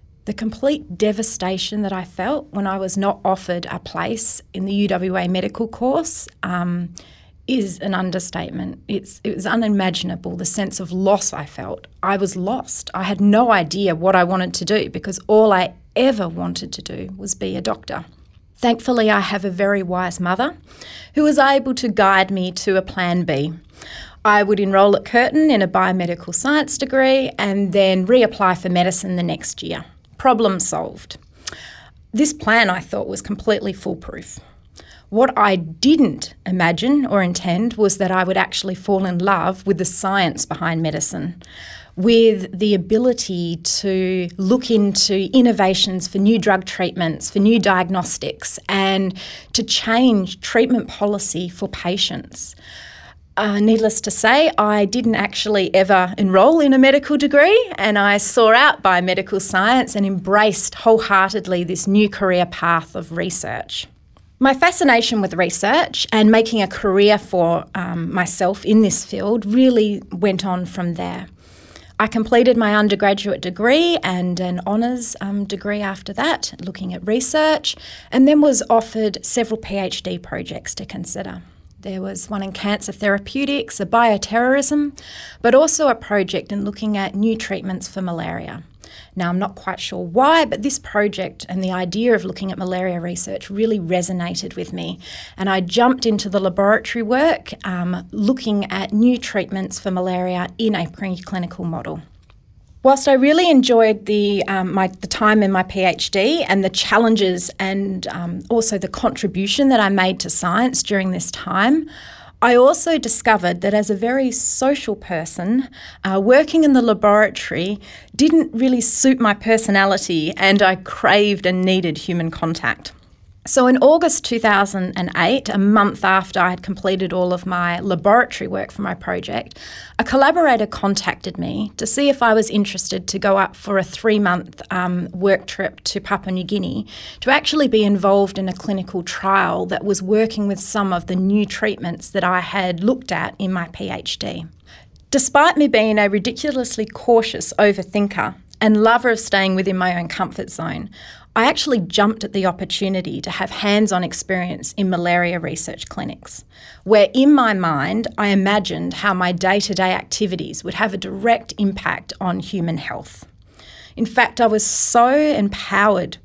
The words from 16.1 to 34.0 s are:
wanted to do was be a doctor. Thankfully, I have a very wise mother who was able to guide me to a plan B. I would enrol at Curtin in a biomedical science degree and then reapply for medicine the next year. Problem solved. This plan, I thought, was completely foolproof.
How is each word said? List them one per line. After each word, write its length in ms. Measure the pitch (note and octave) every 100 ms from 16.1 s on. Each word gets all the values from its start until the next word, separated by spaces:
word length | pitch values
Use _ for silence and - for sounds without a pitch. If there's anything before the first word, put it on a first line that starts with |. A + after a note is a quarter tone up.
| G#3+ F3
wanted 440 | E3+ F3 F3 F#3
to 80 | -
do 300 | - - F#3 F#3+
was 180 | G3
be 220 | - F#3+ F#3+
a 60 |
doctor. 420 | F3+ - - - - _ - _ _ _
Thankfully, 540 | A#3 A#3 B3+ A#3+ G#3+
I 100 | G#3
have 240 | F#3 G#3
a 60 | G3
very 320 | F3+ G3 G3+
wise 360 | F3+ F3+ F3+ F3+
mother 360 | F3 F#3+ C#4 - - - - - -
who 100 | -
was 140 | D4+ D4
able 360 | C4+ C#4 C4
to 140 | B3+ B3
guide 420 | F#3+ G3 F#3+ F#3+
me 200 | G3 F#3
to 240 | F3+ - F#3+
a 60 |
plan 420 | F#3+ - F3 F3
B. 280 | E3+ C#3 D3+ E3 - - - - - -
I 180 | G#3+ G#3
would 160 | G3+ G3+
enrol 380 | G3 G3 G3+ F#3+
at 80 |
Curtin 460 | - A#3+ B3 D4 D#4
in 100 | A3
a 80 | F#3
biomedical 680 | F#3+ F#3 F#3 E3+ E3+ -
science 440 | - C4 D4+ D4 -
degree 520 | C4+ C4+ C4 C4+ C4 -
and 380 | G3+ G3 G3
then 320 | G3 F#3+ F#3 F#3
reapply 500 | B3+ A3 - F#3+ F3+
for 80 | F#3
medicine 460 | F3 F3+ F3+ F#3+ F3+
the 60 |
next 400 | F3 E3 - -
year. 220 | E3 E3 - _ _ -
Problem 440 | C4 A3+ G#3+ F#3
solved. 580 | - - - - - - _ _ - - - - - - -
This 200 | G#3+ D4+
plan, 380 | - G#3+ A3+ G3+
I 100 | F3+
thought, 280 | - G3+ -
was 120 | G3
completely 540 | - G#3 - G#3 G3+
foolproof. 640 | F#3 G3 F3